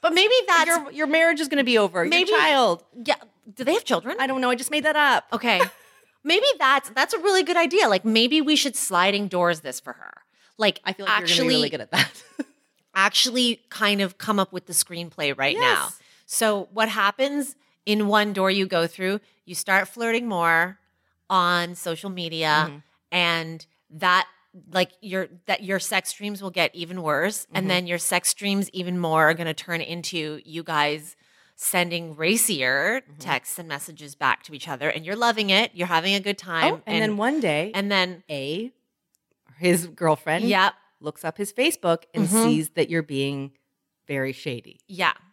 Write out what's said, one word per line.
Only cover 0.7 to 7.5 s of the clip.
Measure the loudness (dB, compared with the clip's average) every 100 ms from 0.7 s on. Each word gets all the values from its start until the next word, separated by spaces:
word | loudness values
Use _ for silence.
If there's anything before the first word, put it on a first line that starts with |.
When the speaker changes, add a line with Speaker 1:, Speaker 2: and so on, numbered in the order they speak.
| 2 0
Speaker 2:
your | -4 0
marriage | 4 4 2
is | 0
gonna | 0
be | 2 4
over. | 2 2
Speaker 1:
maybe | 0 2 2
Speaker 2:
Your | 2
child. | 4 4 4 0 _ -14
Speaker 1:
Yeah. | -2 -2 -4 _ -20
Do | -6
they | 0
have | 0
children? | 0 -2 -2 -4
Speaker 2:
I | -2
don't | 0
know. | 0
I |
just | 0 -2
made | -2
that | 0 2
up. | 4 2 0
Speaker 1:
Okay. | -4 0 2 2 -2 _
Speaker 2:
<laughs> | _ _ _ 0
Speaker 1:
Maybe | 2 4 2
that's, | 4 2 0
that's | -2 0
a | 0
really | 2 2
good | 4